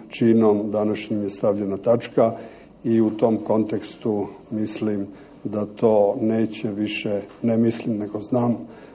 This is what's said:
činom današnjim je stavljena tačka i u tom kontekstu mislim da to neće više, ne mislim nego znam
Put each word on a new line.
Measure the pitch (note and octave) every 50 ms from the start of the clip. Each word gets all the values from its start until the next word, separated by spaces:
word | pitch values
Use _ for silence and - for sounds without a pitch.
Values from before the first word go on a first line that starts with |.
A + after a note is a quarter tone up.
| - -
činom | - - A#2+ A2+ A2+ A2+ A2 G#2+ G#2 G#2 G#3+ -
današnjim | G#2+ G#2+ G#2 G#2+ G#2 - - - A2+ G#2
je | G#2 G2
stavljena | - - - G#2+ G2+ G#2 G2+ G2 G2
tačka | F#2+ - A#2 A#2 A#2 - - - C3+ A#2+ A2+ A#2 - - - - - - - - - -
i | A#2 A2+ A2+
u | A2 G#2+
tom | A2 - B2+ A#2 A2 G#2+
kontekstu | - - G#2+ A2 G#2+ - A2+ G2+ - - - - - A#2 G#2 G2+ G2 - - - - -
mislim | A2+ G#2+ G#2+ G#2 - - A2+ G#2+ G#2 G2 G2+ G2 - - - - - - -
da | G#2 G#2 G#2 G#2
to | G#2 - - A#2+ A2 G#2+ G#2 G2+ G2+ G2+ -
neće | G#2+ A2 A2+ A2 A2 A2 - - - A2
više, | G2 G#2 G#2+ G#2 G#2 - - A2 G#2 G2 G2 - - -
ne | - A#2 A2+
mislim | A2+ A#2 A2+ A2+ - - A#2+ A2 G#2
nego | G#2 G2+ - G#2
znam | G#2 - B2 A#2+ B2 A#2+ A2 - - - - - - -